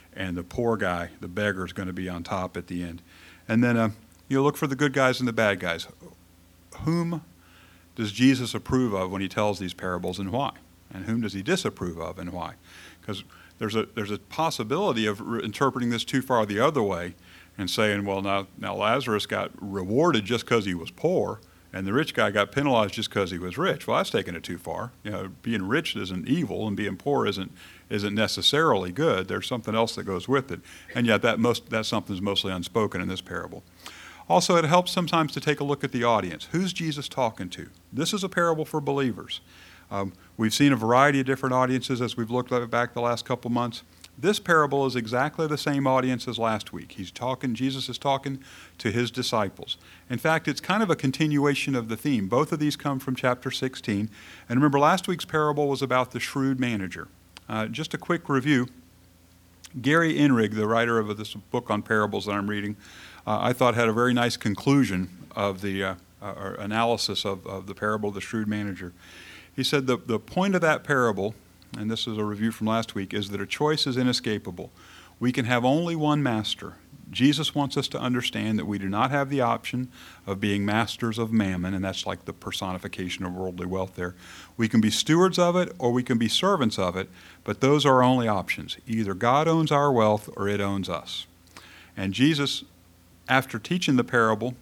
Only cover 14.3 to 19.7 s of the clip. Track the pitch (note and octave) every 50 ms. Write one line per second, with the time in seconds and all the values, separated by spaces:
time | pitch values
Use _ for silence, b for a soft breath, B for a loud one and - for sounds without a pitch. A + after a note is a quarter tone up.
14.3 | - - D#3+ D#3+ D#3 - A2+ G#2+ C3+ F3 G#3 F#3 B2+ A2+ G#2+ G#2+ G#2 G2+ F#2+ F#2
15.3 | A#2 A2+ - A2 G2+ - C#3+ C3 - C3 A#2+ A#2+ A#2+ A2+ - - - C3 C3 -
16.3 | B2+ A2+ G#2+ G2+ G2+ G#2 B2 D#3 D#3 C3+ G#2+ G2 F#2 E2+ F2 F2 E2+ - B B
17.3 | B B B B B - G2 F2 - - G#2+ G#2+ G2+ G2+ G2+ G2+ F#2+ G2 G2 G2
18.3 | G2 G2 G2 - - - G#2 G2 G2 G2+ G2+ G#2+ A#2+ C#3 B2 B2 G#2+ G2+ - -
19.3 | G#2+ G2 G2 - - - - G2+